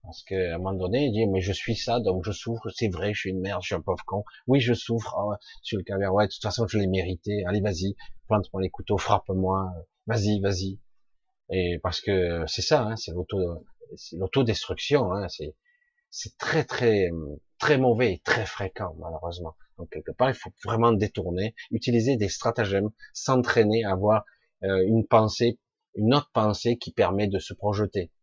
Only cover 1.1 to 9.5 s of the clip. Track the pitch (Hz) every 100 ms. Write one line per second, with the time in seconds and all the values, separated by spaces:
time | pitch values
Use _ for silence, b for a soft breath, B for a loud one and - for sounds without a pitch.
1.1 | 107 110 95 92 92 - 110 - 117 95
2.1 | 92 87 98 - 113 107 - 110 87 101
3.1 | 104 95 92 92 95 92 90 78 87 -
4.1 | 98 - B - 139 117 117 - 117 104
5.1 | - 104 101 B B - 104 92 98 98
6.1 | 98 104 - 110 - 113 110 95 95 90
7.1 | 90 - 104 90 101 104 82 95 - B
8.1 | - - 107 98 95 95 - - 98 -
9.1 | 98 - 95 92